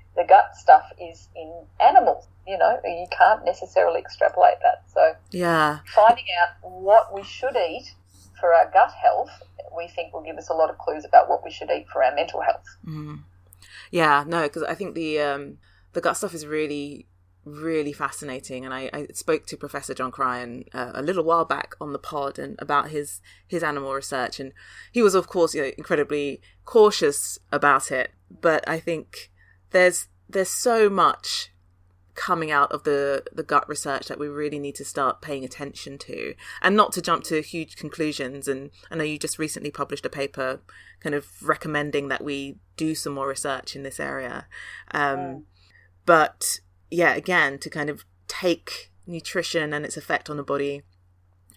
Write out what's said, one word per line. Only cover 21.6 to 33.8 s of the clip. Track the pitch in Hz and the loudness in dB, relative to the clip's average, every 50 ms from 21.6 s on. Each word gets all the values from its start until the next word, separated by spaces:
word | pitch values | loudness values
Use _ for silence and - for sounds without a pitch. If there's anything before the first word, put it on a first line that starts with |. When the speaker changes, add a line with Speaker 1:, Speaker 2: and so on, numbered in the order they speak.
| - - - - | -4 -8 -12 -12
Speaker 2:
on | 156 147 | -12 -10
the | 139 139 | -10 -10
pod | - - 156 147 139 139 - - | -10 -8 -8 -6 -6 -6 -6 -8
and | 139 139 139 - | -10 -12 -12 -12
about | - 143 147 143 - 151 | -4 0 0 0 0 0
his, | 156 147 147 - - - - - - _ _ _ | -4 -6 -6 -8 -12 -16 -18 -20 -20 _ _ _
his | 180 165 165 | -6 -4 -2
animal | 151 147 139 135 135 135 | -2 -2 -4 -4 -4 -6
research. | 135 139 - 143 131 123 - - - | -6 -6 -6 -4 -4 -4 -4 -6 -10
And | 135 131 - - - - - - - - | -12 -12 -14 -18 -20 -20 -20 -20 -20 -4
he | - 240 | 2 4
was, | 220 196 185 | 6 6 6
of | 185 180 - | 4 2 0
course, | - 185 165 160 - | 2 2 2 2 2
you | 160 139 | -2 -4
know, | 135 - - | -4 -6 -10
incredibly | 156 - 180 147 143 - 151 147 143 143 - - _ - _ _ _ | -4 -2 0 0 0 0 -2 -4 -4 -4 -6 -10 _ -20 _ _ _
cautious | - - 226 214 208 202 - 165 143 143 - - - - - _ _ | 2 6 8 8 8 6 4 2 2 2 0 -4 -6 -10 -12 _ _
about | - 143 147 147 135 139 - - | -2 2 6 6 6 4 4 0
it. | 139 131 123 - - _ _ _ | -2 -2 -2 -4 -6 _ _ _
But | - - - 170 156 - - - | -16 0 2 2 2 2 0 -2
I | 160 160 | -6 -4
think | - 175 165 151 - - - - - - _ _ _ _ _ _ _ _ | -4 -4 -6 -6 -6 -12 -18 -20 -20 -20 _ _ _ _ _ _ _ _
there's, | - 180 180 180 180 - - - _ _ _ - | 4 6 6 6 6 2 -4 -10 _ _ _ -6
there's | - 196 185 - | -4 -4 -2 -2
so | - - - 247 233 226 214 202 | -4 -2 0 2 4 4 4 4
much | 196 185 165 143 - - - - - - - - _ _ _ _ _ _ _ _ _ _ _ _ _ | 4 4 4 4 2 0 -6 -8 -6 -6 -8 -10 _ _ _ _ _ _ _ _ _ _ _ _ _
coming | - - - 180 165 160 156 | -10 -4 -2 -2 -2 0 0
out | 151 143 143 - | 2 2 2 2
of | - 147 - | 0 -4 -2
the, | 156 143 139 143 139 139 135 - - - | 0 0 0 0 0 -2 -2 -4 -8 -10
the | - 147 | -10 -4
gut | - 151 143 - - | 0 0 0 0 0
research | 147 - | -6 -8